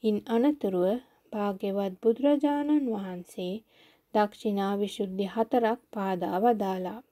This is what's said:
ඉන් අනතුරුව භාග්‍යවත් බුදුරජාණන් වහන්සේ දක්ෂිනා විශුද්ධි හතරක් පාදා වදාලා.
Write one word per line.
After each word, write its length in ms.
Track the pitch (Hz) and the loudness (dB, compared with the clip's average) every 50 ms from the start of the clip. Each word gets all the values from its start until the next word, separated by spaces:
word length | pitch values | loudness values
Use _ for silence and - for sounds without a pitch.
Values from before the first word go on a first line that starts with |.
| - | 2
ඉන් 140 | 220 208 208 208 | 2 0 0 -2
අනතුරුව 600 | - 233 233 240 294 294 285 - 202 190 180 175 185 208 247 - _ _ _ _ _ - | 0 0 2 4 2 2 2 -2 -2 0 2 2 2 2 0 -4 _ _ _ _ _ -6
භාග්‍යවත් 600 | 214 208 202 196 190 - 202 190 202 196 196 190 - | -4 -2 -2 -2 -4 -4 -4 -2 -2 -2 -4 -6 0
බුදුරජාණන් 880 | - 226 233 226 254 285 294 285 294 285 294 294 294 294 302 302 277 | 2 2 2 4 4 2 4 4 2 0 0 0 0 2 2 2 2
වහන්සේ 680 | 247 220 202 196 190 185 180 175 - - - 185 180 185 220 - _ _ _ - _ _ _ _ _ _ | 0 -4 -4 -6 -6 -8 -10 -10 -12 -10 -8 -6 -6 -6 -6 -10 _ _ _ -20 _ _ _ _ _ _
දක්ෂිනා 600 | 220 208 208 208 - - 226 202 196 196 196 202 | 2 2 2 0 -4 -4 -2 -2 0 0 0 0
විශුද්ධි 500 | 202 208 196 190 - 220 190 185 190 202 | 0 -2 -4 -2 -4 -6 -4 -2 -4 -4
හතරක් 540 | 190 - 226 226 226 - 247 233 214 226 240 _ _ | -4 0 -2 -2 2 2 2 2 2 0 -2 _ _
පාදා 480 | - 220 196 190 190 180 180 175 190 180 | -8 -6 -4 -2 -2 -2 -2 -2 -2 2
වදාලා. 600 | 202 240 240 214 202 190 190 185 185 180 196 226 - _ | 4 4 4 2 2 -2 -2 -2 -4 -6 -8 -10 -16 _